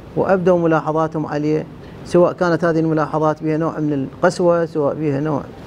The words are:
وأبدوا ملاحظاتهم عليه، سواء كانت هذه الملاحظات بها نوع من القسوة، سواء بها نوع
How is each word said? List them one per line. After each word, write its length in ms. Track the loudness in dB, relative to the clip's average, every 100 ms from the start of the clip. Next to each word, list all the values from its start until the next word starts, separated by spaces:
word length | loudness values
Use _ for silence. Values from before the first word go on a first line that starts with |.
| -8 -4
وأبدوا 440 | 0 2 4 4
ملاحظاتهم 680 | 4 2 0 0 -2 -2 -4
عليه، 400 | -2 0 -2 -4 -12 -18 -16 0
سواء 280 | 4 4
كانت 320 | 2 0 2 2
هذه 140 | 2
الملاحظات 640 | 2 0 0 0 0 0
بها 140 | -2 0
نوع 220 | -2 -2
من 140 | -2
القسوة، 720 | -2 -4 0 -2 2 2 2 0
سواء 300 | 0 -2 0
بها 240 | -2 -2
نوع 220 | -2 -4 -6 -14